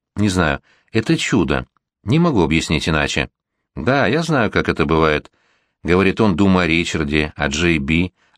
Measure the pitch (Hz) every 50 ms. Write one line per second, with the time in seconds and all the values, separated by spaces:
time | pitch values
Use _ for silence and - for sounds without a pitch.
0 | _ _ _ 101 107 101 90 92 82 76 69 67 - _ _ _ _ _ - 110
1 | - - 165 - - - - 101 76 67 69 64 64 - _ _ _ _ _ _
2 | - 98 139 165 175 170 131 95 82 73 80 78 - - 82 71 - 87 78 76
3 | 71 - - 78 64 - _ _ _ _ _ _ _ _ _ 67 76 120 139 143
4 | 117 92 135 165 165 170 151 127 104 95 - 90 76 - - - 78 71 80 80
5 | 80 78 76 71 - - _ _ _ _ _ _ _ _ _ _ - 80 87 95
6 | 95 95 - - 110 104 82 101 101 95 92 92 87 78 82 85 85 - - 82
7 | 76 71 76 76 76 78 - - 76 73 69 80 87 85 82 73 69 71 80 85
8 | 92 90 - _ _ _ _